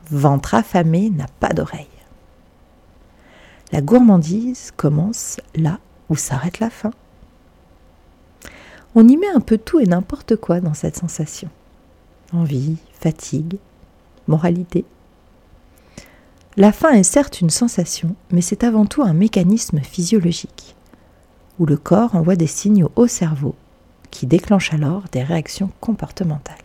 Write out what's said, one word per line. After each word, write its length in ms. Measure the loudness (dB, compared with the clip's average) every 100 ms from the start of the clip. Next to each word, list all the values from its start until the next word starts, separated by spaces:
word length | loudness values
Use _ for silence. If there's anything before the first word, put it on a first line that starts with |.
| -4
Ventre 460 | 0 2 0 0
affamé 540 | -2 0 0 2 0 0
n'a 180 | -2 -6 _
pas 80 | -4
d'oreille. 380 | -4 -6 -10 -20 -20 _ -20 _ _ _ _ _ _ _ _ _ _ _ -20 -20 -20 -6
La 80 | -4
gourmandise 880 | 2 6 8 6 4 -4 -6 -8 -14 -4
commence 640 | 0 0 -2 -6 -10 -14 -10
là 240 | -4 -2 -4 _ _ -6
où 60 |
s'arrête 440 | -6 -4 -6 -6 -4
la 120 | -6
faim. 180 | -6 -10 -10 _ _ -20 _ _ _ _ _ _ _ _ _ _ _ -20 -20 -20 -20 _
On 120 | 6 8
y 80 |
met 140 | 8 2
un 120 | 0
peu 180 | 0 -2
tout 200 | 0 2
et 60 |
n'importe 520 | 2 0 -2 -10 -2 -2
quoi 220 | 0 -2
dans 140 | -2
cette 240 | -4 -6 -6
sensation. 520 | -10 -8 -10 -10 -16 _ _ _ _ _ _ _ _
Envie, 440 | -4 -2 -2 -4 -6 -10
fatigue, 680 | _ -4 -4 -8 -8 -6 -10 _ _ -20 _ _ _
moralité. 600 | -2 0 0 -2 -4 -6 -6 _ _ _ _ _ _ _ _ _ _ -20 -20 _ _ _ _ 4
La 140 | 4
faim 180 | 6 4
est 100 | 4
certes 380 | 4 2 0 -2
une 100 | -2
sensation, 640 | 0 -2 -2 -6 -6 -6 -8 _
mais 100 | -2
c'est 220 | -2 -2
avant 240 | 0 2 0
tout 160 | 0
un 100 | 0
mécanisme 680 | 2 2 2 2 2 0 -4
physiologique, 960 | -4 -6 0 0 0 -4 -12 -20 -20 _ _ -20 _ _ _ _ _ -2
où 80 | 0
le 100 | 0
corps 380 | 2 2 2
envoie 200 | 2 2
des 120 | 0 0
signaux 440 | -2 2 2 2
au 100 | 2
cerveau, 480 | 0 2 -4 -2 -6 -8 _ _ _ _ -20
qui 160 | -10
déclenchent 480 | 0 0 2 0 2
alors 300 | -2 -2 -4 -6
des 100 | -8
réactions 480 | -4 -4 -6 -8 -8 -6
comportementales. 800 | -6 -6 -8 -6 -4 -4 -10 -20